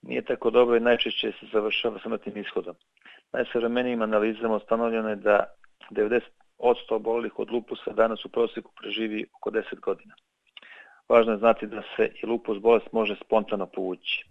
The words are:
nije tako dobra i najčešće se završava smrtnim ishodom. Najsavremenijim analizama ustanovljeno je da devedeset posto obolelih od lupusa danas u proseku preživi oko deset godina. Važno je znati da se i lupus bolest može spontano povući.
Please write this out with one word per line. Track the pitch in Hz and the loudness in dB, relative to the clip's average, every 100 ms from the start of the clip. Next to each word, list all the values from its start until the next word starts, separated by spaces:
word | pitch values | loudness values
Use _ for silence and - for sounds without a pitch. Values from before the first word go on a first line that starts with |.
nije | - 123 - | -6 -6 -4
tako | 123 120 | -2 2
dobra | 117 123 117 | 4 6 4
i | |
najčešće | 120 117 117 - 110 | 4 2 2 -2 -6
se | 101 113 | -6 -2
završava | 110 107 - 117 101 | -2 0 -2 -4 -4
smrtnim | 113 113 - 104 | -8 -8 -8 -10
ishodom. | 98 - 90 87 _ _ - - _ | -6 -6 -8 -14 _ _ -20 -20 _
Najsavremenijim | 123 120 120 117 120 123 120 | -6 -2 -2 0 0 -2 -2
analizama | 110 107 107 110 117 107 | 0 2 0 -2 -2 -2
ustanovljeno | - 113 117 113 110 | 0 0 0 -2 -4
je | 104 | -2
da | 104 104 107 - - _ - | 4 4 2 -6 -20 _ -10
devedeset | 107 107 120 - _ _ _ | -2 2 2 -2 _ _ _
posto | 120 120 - 113 | 0 0 0 -4
obolelih | 107 117 113 - | -2 -2 -4 -8
od | 110 | -4
lupusa | 117 110 117 - | -6 -6 -10 -8
danas | 107 113 110 - | 2 2 2 -6
u | |
proseku | - 113 - - - | -2 -2 -2 -14 -16
preživi | 107 107 113 107 - | -10 -6 -4 -6 -8
oko | _ - | _ -4
deset | 110 - - | -4 -6 -8
godina. | - 95 104 _ _ _ _ - - - - _ _ | -6 -6 -8 _ _ _ _ -20 -20 -20 -20 _ _
Važno | 120 113 | 6 6
je | 104 | 4
znati | 117 113 104 | 4 4 0
da | 107 101 - | -10 -12 -2
se | 110 - | -2 -2
i | 107 | -4
lupus | 117 - 101 | -2 -2 0
bolest | 110 113 - | 4 4 2
može | 113 107 101 - | -2 -2 -4 0
spontano | 110 104 104 92 | 0 0 -6 -6
povući. | - 92 90 - - - | -6 -6 -6 -8 -10 -10